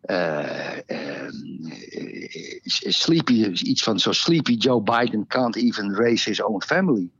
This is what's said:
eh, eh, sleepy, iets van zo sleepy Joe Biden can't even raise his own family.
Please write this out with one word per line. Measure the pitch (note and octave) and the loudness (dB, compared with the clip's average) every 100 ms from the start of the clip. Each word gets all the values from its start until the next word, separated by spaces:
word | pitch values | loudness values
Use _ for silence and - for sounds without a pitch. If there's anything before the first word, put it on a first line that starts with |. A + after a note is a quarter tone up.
eh, | - F#2+ E2+ D2+ D2 C#2+ C#2+ - - | -2 -2 0 -2 -4 -6 -8 -10 -10
eh, | - D2 C#2 - - - - D#2+ - - - - - - - - - - - - | -8 -8 -10 -10 -12 -12 -12 -12 -14 -14 -12 -10 -12 -12 -14 -14 -14 -6 -4 0
sleepy, | - - E3 D3+ A#2 G#2+ | 0 4 2 4 4 4
iets | F2+ - - | 0 0 0
van | - G2 | 0 0
zo | A2 | 0
sleepy | F#2 - E3+ C#3 | 0 4 2 4
Joe | A#2+ B2 B2 | 2 4 4
Biden | G#2 A#2 A#2+ A2 G2 | 4 2 2 0 -2
can't | B2 B2 C3 | 0 0 2
even | A#2+ G#2+ G2+ G2 | 2 2 -2 2
raise | A#2 A2+ - | 4 4 0
his | G2 | 0
own | G#2 G2+ | 0 -2
family. | - E3 F#3+ A2+ F2 | 0 2 4 2 -2